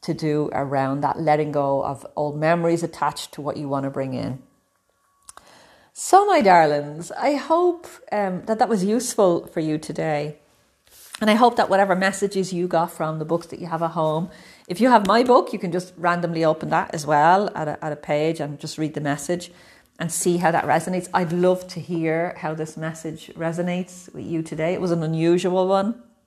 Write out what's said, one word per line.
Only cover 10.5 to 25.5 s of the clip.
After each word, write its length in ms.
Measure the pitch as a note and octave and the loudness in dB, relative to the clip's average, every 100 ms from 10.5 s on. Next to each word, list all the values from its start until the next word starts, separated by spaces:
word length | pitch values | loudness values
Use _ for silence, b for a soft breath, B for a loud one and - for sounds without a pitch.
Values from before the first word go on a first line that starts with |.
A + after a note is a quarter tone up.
| _ _ _ _ B B - | _ _ _ _ B B -4
And 100 | G#3+ | 2
I 40 | |
hope 200 | G#3+ B3 | 6 4
that 160 | A#3+ A3 | 4 2
whatever 240 | F#3+ G3 | 4 4
messages 580 | F3+ F#3+ G3 G3+ G3 F#3 | 2 0 0 -2 -2 -4
you 140 | F3+ F3+ | -2 0
got 240 | E3+ E3+ | 0 0
from 300 | - D#3+ D#3+ | -4 -6 -4
the 40 | |
books 220 | D#3 E3 - | -4 -4 -4
that 120 | - | -14
you 80 | F3 | -8
have 120 | E3 | -4
at 120 | E3 | -2
home, 360 | E3 D#3 D#3 F3+ B B B B | -2 -2 0 -4 B B B B
if 140 | F3 | 0
you 80 | B3 | 6
have 180 | A#3+ G3 | 6 6
my 160 | A3 | 2
book, 300 | B3 B3 - | 6 4 4
you 60 | G#3 | -4
can 100 | F#3+ | -4
just 220 | E3+ F3+ - | -6 -8 -4
randomly 480 | E3+ F3 F3 E3 | -2 0 -2 0
open 260 | D#3+ D#3+ D#3 | 2 0 0
that 220 | D#3+ G3 | -2 -2
as 140 | E3 D3 | -6 0
well 420 | D3+ D#3 F#3+ G#3 | 4 6 6 2
at 140 | - D3+ | -4 -6
a, 160 | D3+ | -6
at 80 | D#3 | -6
a 40 | D3 | -8
page 440 | - D3 D#3 D#3+ | -2 0 0 -2
and 180 | D3 C#3+ | -6 -8
just 180 | D#3 - | -10 -4
read 180 | D#3 | -4
the 60 | D3+ | -2
message 520 | D3 D3 - F3 - b b b b _ | -4 -4 -4 -6 -6 b b b b _
and 100 | E3 | -6
see 280 | - - F3 | -2 0 2
how 120 | F3 | 2
that 140 | E3 | 2
resonates. 440 | - D#3 E3 F#3 F3+ | 2 0 0 -4 -2
I'd 180 | F#3 F3 | -2 -2
love 360 | F3 F3+ F3+ F3+ | 2 2 2 -2
to 120 | - | -12
hear 540 | D3 F3 D#3+ D#3+ F3 - | -6 -4 -2 -2 -2 -6
how 160 | D#3+ | -8
this 220 | D#3 D#3+ - | -6 -8 -8
message 540 | D#3+ D#3+ D#3+ D#3+ - - | -10 -8 -10 -12 -16 -6
resonates 760 | E3 E3+ F3+ F3+ F3+ - - | -6 -2 -2 -2 -6 -12 -18
with 140 | - - | -14 -6
you 160 | E3 | -6
today. 300 | D#3+ D#3 D#3+ | -4 -4 -2
It 80 | F#3 | -2
was 100 | F#3 | -2
an 140 | E3+ | -2
unusual 640 | D#3+ D#3+ E3 F3 F#3+ | 0 0 2 2 2